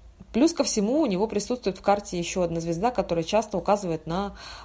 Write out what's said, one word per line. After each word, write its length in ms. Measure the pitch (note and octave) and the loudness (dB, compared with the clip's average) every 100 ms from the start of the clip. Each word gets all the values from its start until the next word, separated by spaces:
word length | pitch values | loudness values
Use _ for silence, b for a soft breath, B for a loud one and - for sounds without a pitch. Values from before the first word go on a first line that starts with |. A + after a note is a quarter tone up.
| - - - | -20 -20 -4
Плюс 200 | A3+ E4 | 4 4
ко 100 | E4+ | 4
всему 360 | A3+ A3 G3+ D4 | 0 2 2 2
у 80 | C#4 | 2
него 200 | F3+ A3 | 2 0
присутствует 520 | G3+ - B3 G3 F#3 | -2 -2 -2 -4 0
в 20 | |
карте 380 | - G3+ G#3 F3+ | 2 2 0 -4
ещё 240 | E3+ F#3+ | -2 0
одна 160 | E3+ E3 | 0 0
звезда, 320 | E3 E3 A#3 | -2 0 0
которая 320 | B3 - E3+ | 0 0 -2
часто 340 | D#3+ G#3 G#3+ F3+ | 2 0 0 -2
указывает 480 | F#3+ G3+ F3+ D#3+ - | 2 0 0 -4 -2
на, 300 | F3 G3+ B B B | -4 -4 B B B